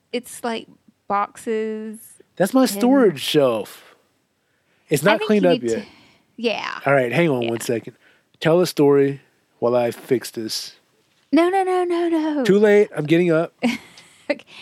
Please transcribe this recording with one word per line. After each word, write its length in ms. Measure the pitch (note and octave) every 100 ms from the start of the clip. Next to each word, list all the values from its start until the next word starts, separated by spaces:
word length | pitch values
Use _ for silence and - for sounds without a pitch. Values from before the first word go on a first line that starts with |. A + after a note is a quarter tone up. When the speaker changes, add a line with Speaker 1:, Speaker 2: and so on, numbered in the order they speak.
| _
Speaker 1:
it's 280 | A#3+ A#3+ -
like 240 | A#3+ A3+ - _ _ _ _
boxes 880 | G3+ G#3 - - A3 A3 A3 A3 G#3+ - _ _ -
Speaker 2:
That's 160 | G3
my 80 | C4
Speaker 1:
and 80 | B3+
Speaker 2:
storage 520 | G3 A#3+ C#4 A3 C#3
shelf. 760 | - D#3 C3 A2 F#2+ - - _ _ _ _ _ _ _ _ _ _
It's 180 | D#3 F3
Speaker 1:
I 60 |
Speaker 2:
not 60 | A3
Speaker 1:
think 80 | G#4
Speaker 2:
cleaned 160 | G#3+
Speaker 1:
you 60 | F3+
Speaker 2:
up 120 | D#3+
Speaker 1:
need 100 | A#2
Speaker 2:
yet. 80 | A3+
Speaker 1:
to, 40 | - - _ _ _ -
yeah. 420 | A3+ - - - C#3
Speaker 2:
All 80 |
right, 180 | C#3 A#2+
hang 180 | C#3+ E3+
on 120 | B2+
Speaker 1:
Yeah. 80 | A#2
Speaker 2:
one 100 | A#2
second. 360 | - A2+ B2 - _ _ _ _
Tell 220 | D#3+ E3+
a 60 | F3
story 540 | - C#3+ C#3+ C#3 C#3 _ _ _ _
while 160 | A#2+ B2
I 160 | A#2+
fix 400 | A2 - A#2+ -
this. 440 | - G#2+ - - - _ _ _ _ _
Speaker 1:
No, 180 | D4 F4
no, 140 | G4
no, 200 | F#4 F#4
no, 240 | F4+ E4+ E4+
no. 380 | D#4+ D#4 D4 A#3
Speaker 2:
Too 140 | G3+
late. 300 | G#3+ G#3 G#3 -
I'm 100 | D3+
getting 240 | E3 F3+
up. 220 | D#3 E3+ -
Speaker 1:
<laughs> 40 | B3 - - - - _ -
Okay. 160 | D4 - -